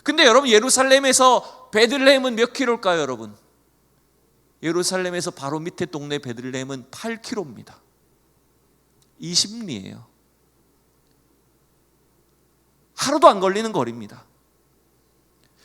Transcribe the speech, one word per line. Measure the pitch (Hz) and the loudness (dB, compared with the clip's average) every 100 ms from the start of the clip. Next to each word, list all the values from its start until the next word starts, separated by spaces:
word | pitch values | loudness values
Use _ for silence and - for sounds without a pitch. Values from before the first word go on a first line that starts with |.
근데 | - 302 | -2 4
여러분, | 269 240 277 | 4 4 4
예루살렘에서 | 214 254 254 262 269 277 254 254 220 - - - | 4 4 2 4 4 4 4 4 4 -2 -16 -4
베들레헴은 | 214 233 262 269 269 254 220 | 2 2 4 4 4 2 0
몇 | 233 | -2
킬로일까요, | - 240 233 190 170 | 0 -2 0 0 0
여러분? | 135 120 110 104 _ _ _ _ _ _ _ _ _ _ _ _ | -2 -6 -12 -18 _ _ _ _ _ _ _ _ _ _ _ _
예루살렘에서 | 156 170 180 185 180 175 165 | -4 -2 -2 -2 -4 -6 -8
바로 | - 139 156 | -8 -8 -6
밑에 | 170 - 175 | -8 -8 -8
동네 | 147 147 147 | -8 -6 -8
베들레헴은 | 131 117 127 131 131 135 120 | -8 -10 -10 -8 -8 -12 -14
팔 | - 226 220 | -12 -10 -10
킬로입니다. | - 214 151 104 - - _ _ _ _ _ _ _ _ _ _ _ _ _ _ | -10 -10 -10 -14 -20 -20 _ _ _ _ _ _ _ _ _ _ _ _ _ _
이십 | 160 175 202 233 | -6 -4 -4 -8
리예요. | 202 104 98 107 117 _ _ _ _ _ _ _ _ _ _ _ _ _ _ _ _ _ _ _ _ _ _ _ _ _ _ _ _ | -10 -10 -12 -18 -20 _ _ _ _ _ _ _ _ _ _ _ _ _ _ _ _ _ _ _ _ _ _ _ _ _ _ _ _
하루도 | - 262 294 320 | -8 -2 6 6
안 | 202 | 6
걸리는 | 190 196 226 | 2 0 -2
거리입니다. | 190 117 117 101 - _ _ _ _ _ _ _ _ _ _ _ _ _ _ | -4 -4 -8 -16 -20 _ _ _ _ _ _ _ _ _ _ _ _ _ _